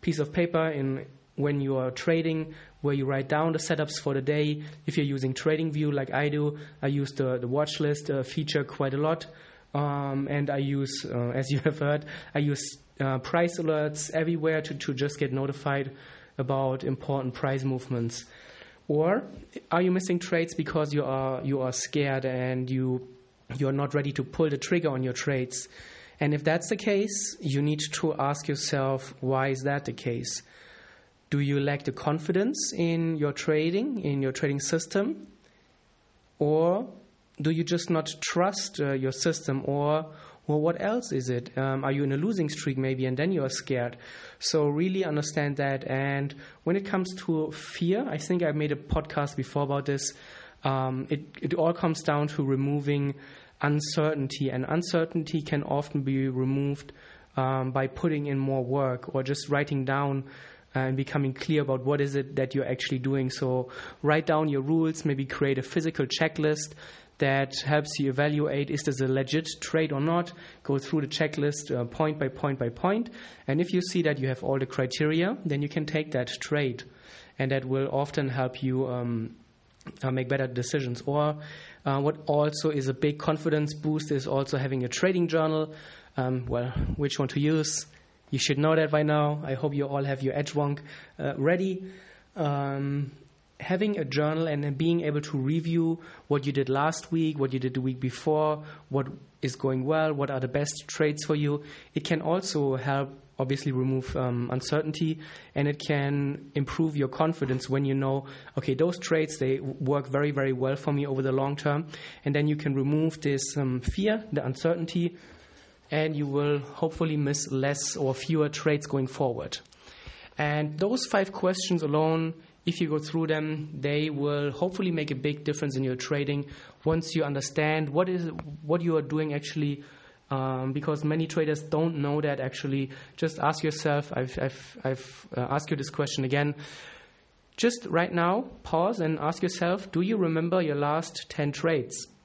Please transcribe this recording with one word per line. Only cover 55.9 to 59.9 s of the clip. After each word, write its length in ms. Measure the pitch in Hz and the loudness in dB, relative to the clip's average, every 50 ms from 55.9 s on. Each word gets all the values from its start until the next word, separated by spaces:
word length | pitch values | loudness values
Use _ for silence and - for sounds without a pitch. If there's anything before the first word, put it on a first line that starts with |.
| - 151 135 | -2 -2 0
be 260 | 135 135 135 135 135 | 2 2 2 2 0
removed, 640 | 127 127 131 131 135 139 139 143 143 143 - - - - - - - - - _ _ | 0 0 0 2 2 2 0 0 -2 -4 -8 -16 -20 -20 -20 -20 -20 -20 -20 _ _
um, 360 | - 131 131 135 131 131 131 127 | 0 0 2 2 0 0 0 0
by 140 | 135 135 | 0 0
putting 400 | 135 135 - - 170 156 147 147 | 0 -2 0 0 0 0 0 0
in 120 | 143 139 135 | 0 0 0
more 260 | 135 135 135 135 127 | 2 2 0 0 0
work 500 | 123 131 143 139 131 127 120 - - - | 0 0 2 2 0 0 -2 -6 -4 -2
or 80 | 135 131 | -2 0
just 260 | 131 143 143 - - | 0 -2 -4 0 0
writing 340 | 143 143 147 143 151 139 131 | 2 2 2 2 0 0 0
down, 400 | 131 | 2